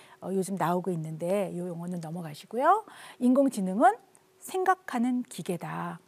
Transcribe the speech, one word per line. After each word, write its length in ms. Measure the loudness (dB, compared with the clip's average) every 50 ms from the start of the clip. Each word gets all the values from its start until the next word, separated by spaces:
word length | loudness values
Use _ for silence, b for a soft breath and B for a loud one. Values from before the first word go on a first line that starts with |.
| B B B B
어, 100 | -6 -4
요즘 240 | -2 -2 -2 -2 -2
나오고 340 | 0 0 2 0 0 0 -2
있는데 680 | -2 -4 -4 -6 -6 -4 -2 0 0 0 0 -2 -4
요 120 | -6 -6 -6
용어는 320 | -8 -8 -8 -8 -8 -8
넘어가시고요. 840 | -8 -8 -8 -10 -10 -10 -12 -14 -14 -8 -2 2 4 4 4 4 2 B B B B B B B
인공지능은 720 | 4 4 6 6 4 4 2 0 -2 -2 2 6 6 6 6 4 -4 _ _ _ _ _ _ _
생각하는 840 | -12 -6 -2 0 2 2 2 2 _ -6 -2 0 0 0 0 -2 -4
기계다. 760 | -6 -8 -8 -6 -6 -6 -6 -6 -8 -8 -6 -6 -8 -8 -12 _